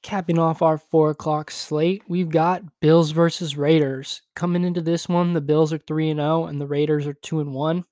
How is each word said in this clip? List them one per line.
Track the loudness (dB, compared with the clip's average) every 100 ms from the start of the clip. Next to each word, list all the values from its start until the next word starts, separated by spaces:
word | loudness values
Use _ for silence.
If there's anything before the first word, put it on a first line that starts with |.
Capping | -6 -6 0 2
off | 2 2
our | 2 0
four | _ 2 2
o'clock | 0 -4 -4 -4
slate, | -12 -6 -2 0 -2 _
we've | -4 0
got | 0 2 0 -6 _
Bills | 4 6 4
versus | 2 0 0 -8 -2
Raiders. | 4 4 4 -2 -10 -12 _ -6
Coming | -2 0 0
into | -2
this | -2 -2 0
one, | 0 2
the | 0
Bills | 2 2 2
are | 0
three | -6 -2 -2
and | -2
oh | 0 0 -2
and | -6
the | -4
Raiders | -2 0 0 -2
are |
two | -8 -6 -4
and | -4
one. | -4 -2 -2 -6